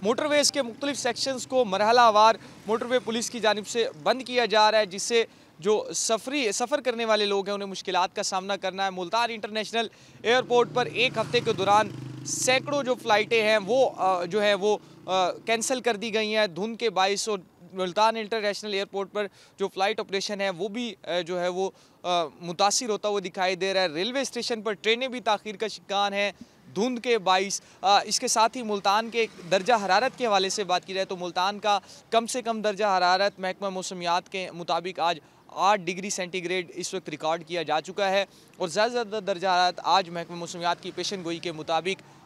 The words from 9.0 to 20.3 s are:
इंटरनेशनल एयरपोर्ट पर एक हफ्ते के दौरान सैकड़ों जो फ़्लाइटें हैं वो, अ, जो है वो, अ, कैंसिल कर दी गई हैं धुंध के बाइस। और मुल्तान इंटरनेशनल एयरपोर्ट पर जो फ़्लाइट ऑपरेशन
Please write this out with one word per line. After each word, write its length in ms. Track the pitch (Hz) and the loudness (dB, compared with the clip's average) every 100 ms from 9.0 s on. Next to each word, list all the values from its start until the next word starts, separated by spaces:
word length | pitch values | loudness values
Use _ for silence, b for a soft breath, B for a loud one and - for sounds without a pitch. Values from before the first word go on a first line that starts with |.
| 175 220 240 | -4 -2 -2
इंटरनेशनल 580 | 226 220 214 208 226 220 B B B 208 | -4 -6 -6 -4 -4 -4 B B B 2
एयरपोर्ट 440 | 254 - 240 233 | 2 4 2 2
पर 180 | 240 240 | 0 -2
एक 320 | 190 247 226 | 0 0 0
हफ्ते 200 | 220 240 | 0 0
के 140 | 226 | 0
दौरान 380 | 190 196 208 214 - - - - | -2 4 4 4 -4 -12 -12 -8
सैकड़ों 580 | - - 262 262 285 | -4 2 0 0 -2
जो 120 | 254 247 | 0 -2
फ़्लाइटें 460 | 226 208 214 233 | 2 2 4 2
हैं 160 | 214 220 | 4 2
वो, 280 | 185 254 247 | 2 2 2
अ, 400 | - 190 185 175 | 2 0 0 0
जो 140 | 202 | 0
है 140 | 208 202 | 2 2
वो, 200 | 208 208 | 2 0
अ, 40 | B B - 185 180 - - | B B -2 0 0 -2 -2
कैंसिल 320 | 226 226 262 | -2 0 0
कर 180 | 233 214 | 0 -2
दी 140 | 226 | -2
गई 200 | 208 214 | -2 0
हैं 220 | 214 214 | 2 0
धुंध 240 | 160 214 226 | 0 -6 -2
के 120 | 233 | -2
बाइस। 400 | 180 190 202 - | 2 2 0 -2
और 140 | 202 - _ 175 | -6 -8 _ -16
मुल्तान 440 | 185 185 170 220 226 | -6 -4 4 2 2
इंटरनेशनल 560 | 208 226 208 196 214 | -4 -2 -2 -4 -4
एयरपोर्ट 360 | 196 196 196 196 | -4 -4 -6 -6
पर 200 | 208 202 b b b | -4 -6 b b b
जो 80 | 196 | -6
फ़्लाइट 320 | - 196 220 | 0 -2 -2
ऑपरेशन 420 | 208 190 190 | -4 -4 -4